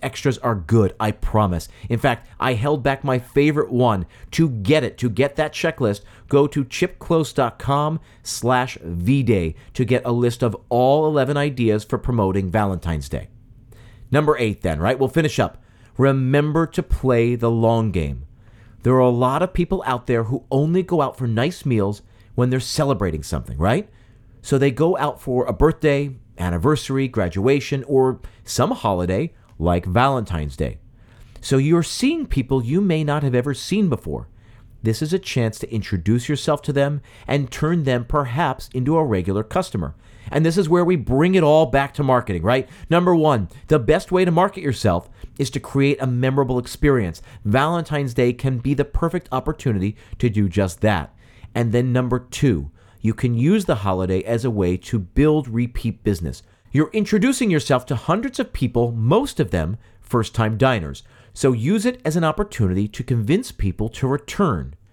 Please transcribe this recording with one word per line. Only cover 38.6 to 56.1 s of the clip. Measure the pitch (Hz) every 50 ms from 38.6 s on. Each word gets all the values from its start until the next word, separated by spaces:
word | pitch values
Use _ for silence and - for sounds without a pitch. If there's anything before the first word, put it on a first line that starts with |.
| - - -
into | 131 127 139 160
a | 165 156
regular | 135 107 92 87 95 95 101 110
customer. | - - 190 175 - - 101 80 71 - - - - - - - -
And | - 151 156
this | 165 160
is | 202 185 151
where | 170 175 175
we | 170 185
bring | 151 110 - 127 135 160 185 190
it | 190 165
all | 147 151 156 160
back | 127 117 139 139 139 -
to | - 147
marketing, | 131 127 123 - - 95 85
right? | 80 104 123 135 131 - - - - -
Number | 160 170 180 180 175
one, | 165 156 156 139 113 95 - - - -
the | - 151
best | 147 110 127 151 170 - -
way | 185 180 185
to | 180
market | 160 170 185 196 - - -
yourself | 143 117 - - 104 85 87 - - - - - - -
is | - 143 -
to | - 127
create | - - - 139 139 143 143 -
a | 131
memorable | 127 123 123 127 131 131 143 139 123 127
experience. | 123 120 - - - - 143 135 123 104 87 80 - - - - - -
Valentine's | 104 104 131 143 160 175 170 156 - 151 147 143 127 117
Day | 135 123 123 120
can | 123 - 135 131
be | 120 123 135 139
the | 127 139
perfect | - - - 170 160 170 180 - -
opportunity | - 131 - - - - - 139 110 95 92 104 107 - - - -
to | - - -
do | 98 107 101 92
just | 85 101 98 90 - -
that. | - 107 101 85 76 - - - - - - - - - -
And | 120 117 117
then | 107 120 123 127 120
number | 127 127 123 123
two, | 123 - - - - 147 135 101 76 69 71 - _ - _ _ -
you | - 110 113
can | - - 120 120
use | 117 123 160 208 220 180
the | - 156
holiday | 107 98 98 92 92 92 92 95 78 -
as | 110 120 113 113
a | 131
way | 110 101 92 87 90
to | 90 - - -
build | 110 92 87 _ - 147 151 151 156 139
repeat | 123 110 117 123 120 123 - - 117 - - -
business. | 107